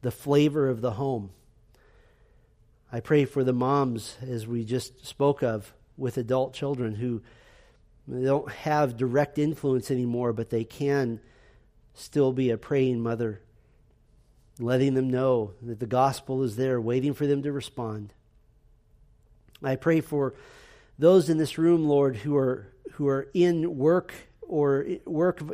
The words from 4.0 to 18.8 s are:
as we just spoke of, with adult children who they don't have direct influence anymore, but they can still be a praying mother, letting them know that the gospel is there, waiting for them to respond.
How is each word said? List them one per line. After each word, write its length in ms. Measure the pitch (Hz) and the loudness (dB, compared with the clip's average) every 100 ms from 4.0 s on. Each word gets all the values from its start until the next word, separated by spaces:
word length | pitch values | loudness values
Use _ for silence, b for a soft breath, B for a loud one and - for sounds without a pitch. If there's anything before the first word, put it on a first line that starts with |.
| - - | -10 -14
as 240 | 131 120 110 | -10 -8 -6
we 180 | 120 | -6
just 400 | 110 127 - - | -4 -6 -6 -14
spoke 380 | - - 143 139 | -14 0 0 2
of, 320 | 123 110 - - _ - | -2 -4 -8 -20 _ -8
with 180 | 127 131 | -6 -4
adult 380 | 113 131 131 | -2 0 -2
children 400 | - 143 135 113 | -4 -6 -4 -4
who 260 | 104 123 113 b b b b b b _ _ 143 | -4 -6 -6 b b b b b b _ _ -12
they 160 | 127 | -4
don't 260 | 131 143 131 | 0 0 -4
have 460 | - 156 151 143 117 | -8 -2 0 0 -2
direct 420 | 127 131 143 - | 0 0 0 -2
influence 520 | 147 156 143 127 - | -2 -2 -2 -2 -2
anymore, 420 | 127 123 120 120 | -2 -2 -2 -2
but 160 | 110 113 | -4 -4
they 160 | 113 | -4
can 560 | 113 - 139 139 123 113 b b b b b _ _ | -6 -4 -2 0 -2 -6 b b b b b _ _
still 400 | - - 147 131 | -20 -4 2 2
be 160 | 127 127 | 2 0
a 80 | 113 | -2
praying 440 | - 143 131 120 | -2 0 2 0
mother, 420 | 117 113 113 101 - _ _ _ _ _ _ _ _ _ _ - | -2 -2 -4 -6 -16 _ _ _ _ _ _ _ _ _ _ -8
letting 360 | 117 127 139 | 0 2 2
them 160 | 131 131 | 2 0
know 420 | 123 131 120 104 - | 0 2 2 -2 -8
that 180 | 117 110 | -12 -10
the 80 | 117 | -2
gospel 560 | 123 135 120 - 131 | 2 2 0 -6 -2
is 140 | 127 107 | -2 -2
there, 240 | 131 123 | 0 0
waiting 320 | 113 131 143 | 0 0 0
for 140 | - 147 | 0 0
them 160 | 143 | 0
to 100 | 143 | -2
respond. 600 | 143 - - 113 107 104 - _ _ _ _ _ _ | -6 -8 -8 -8 -8 -12 -18 _ _ _ _ _ _